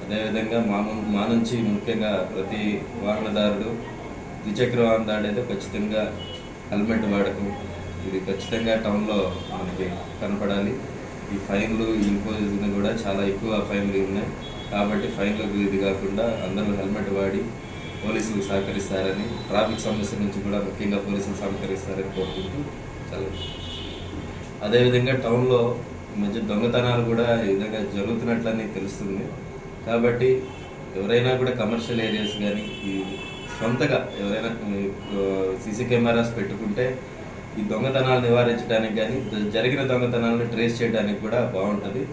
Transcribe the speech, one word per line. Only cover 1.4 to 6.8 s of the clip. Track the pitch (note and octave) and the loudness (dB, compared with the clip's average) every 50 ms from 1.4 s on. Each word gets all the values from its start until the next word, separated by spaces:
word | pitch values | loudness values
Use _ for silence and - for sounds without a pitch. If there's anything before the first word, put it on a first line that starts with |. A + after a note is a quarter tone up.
| A2+ - B2 A#2 G#2+ G#2 G2+ | 4 2 2 0 2 2 0
ముఖ్యంగా | G2 - A#2 A2 G#2 G#2+ G#2+ G2+ F#2 F2+ - G#2 | 0 0 0 0 0 2 2 2 0 0 -2 -2
ప్రతి | G2 F#2+ F#2 G#2+ G#2+ G#2+ G#2 G2+ - - - - D#2+ F#2+ | -4 -4 -2 -2 0 0 0 0 -2 -4 -6 -6 -4 -2
వాహనదారుడు | G2+ G#2+ G#2+ A2 G#2+ G2+ G#2+ G#2 G#2 G2+ G2 A2 A2+ A#2+ - - - - - - - - - - - - - - | 0 0 0 0 0 2 2 4 2 2 0 -2 -4 -4 -6 -6 -10 -10 -10 -10 -10 -10 -10 -10 -10 -12 -8 -6
ద్విచక్ర | G#2+ G#2 A2+ B2 - A#2+ A#2+ A#2 | -4 2 2 2 2 4 4 6
వాహనదారుడు | A2+ A2+ A2 A2 G#2+ G#2 G#2+ G#2 G#2 | 6 6 4 4 0 0 0 0 0
అయితే | G2 G2 - - | 0 0 -2 -2
ఖచ్చితంగా | G#2 F#2+ - - - G#2+ G#2 G#2 G#2+ A2 G#2 G2 F2+ - - - - - - - - - - - | -4 -4 -6 -6 -4 -2 -2 0 0 0 0 -2 -4 -6 -8 -10 -10 -10 -12 -12 -12 -12 -8 -4
హెల్మెట్ | G2+ G2+ | -2 0